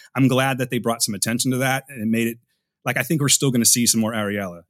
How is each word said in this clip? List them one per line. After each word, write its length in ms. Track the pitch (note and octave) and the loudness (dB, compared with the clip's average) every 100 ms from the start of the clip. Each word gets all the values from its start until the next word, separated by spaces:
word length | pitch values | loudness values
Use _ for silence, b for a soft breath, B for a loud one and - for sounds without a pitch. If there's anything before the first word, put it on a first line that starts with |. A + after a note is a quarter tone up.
| b B2+ | b 0
I'm 120 | C3+ | 2
glad 300 | C3 C3+ B2+ | 4 0 0
that 140 | A#2+ | -4
they 80 | B2 | -2
brought 240 | A#2 A#2 | -2 -2
some 100 | - | -4
attention 380 | G2 A2 A#2 B2+ | -2 -2 0 -2
to 60 | B2+ | 0
that, 260 | C3 C3+ - | 0 -2 -4
and 140 | C3+ | -6
it 60 | A2 | 0
made 200 | A2+ A#2 | 0 0
it, 120 | A#2 _ _ _ _ | -4 _ _ _ _
like, 140 | C3 B2 | -4 -2
I 60 | |
think 180 | B2+ D#3+ | -2 0
we're 80 | C#3 | 2
still 220 | - C#3+ | 2 2
gonna 120 | B2 | 2
see 220 | A2+ B2 A2+ | 2 2 2
some 160 | A2+ | 2
more 100 | A2 | 0
Ariella. 520 | A2+ G2+ G2+ F#2+ E2+ - | 0 -2 -4 -6 -10 -10